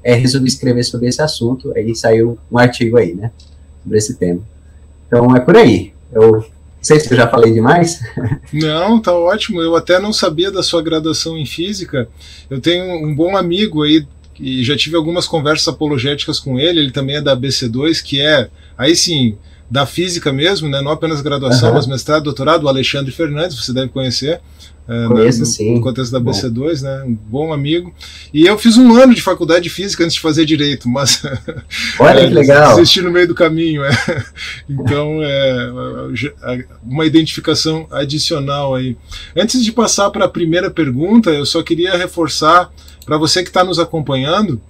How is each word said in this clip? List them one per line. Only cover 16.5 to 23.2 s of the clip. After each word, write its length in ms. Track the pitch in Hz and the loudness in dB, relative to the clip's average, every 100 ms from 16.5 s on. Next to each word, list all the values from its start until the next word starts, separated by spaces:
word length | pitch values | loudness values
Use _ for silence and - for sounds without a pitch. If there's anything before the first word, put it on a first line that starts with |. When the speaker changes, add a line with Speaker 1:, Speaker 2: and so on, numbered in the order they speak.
| 127 | -2
Speaker 2:
ele, 180 | 156 170 | 0 0
ele 140 | 143 | -2
também 240 | 123 135 143 | -4 -6 -4
é 40 | |
da 120 | 143 | -2
A 40 | 131 | -2
B 140 | 135 | -2
C 180 | 127 123 | -4 -4
dois, 320 | 117 151 156 | -4 -2 -4
que 200 | - 139 | -4 -4
é, 280 | 147 151 120 - - - | 0 0 0 -10 -20 -4
aí 180 | 135 | 0
sim, 420 | 170 185 156 120 104 - - - | 0 0 0 0 -2 -16 -20 -6
da 140 | 123 | -4
física 480 | 143 - 180 170 156 | -4 -4 -4 -4 -4
mesmo, 340 | 135 165 196 151 | -2 -2 -2 -4
né? 120 | 139 | -4
Não 120 | 139 | -4
apenas 280 | 156 165 151 | -4 -4 -4
graduação, 480 | 139 139 131 127 117 | -4 -4 0 2 4
Speaker 1:
Aham. 80 | 143 | 2
Speaker 2:
mas 100 | 139 | 0
mestrado, 360 | 131 - 151 | -6 -2 -2
doutorado, 400 | 147 127 139 165 | 0 -4 0 2
o 40 | 147 | 2
Alexandre 440 | 135 127 143 135 | 0 0 -4 -6
Fernandes, 460 | - | -6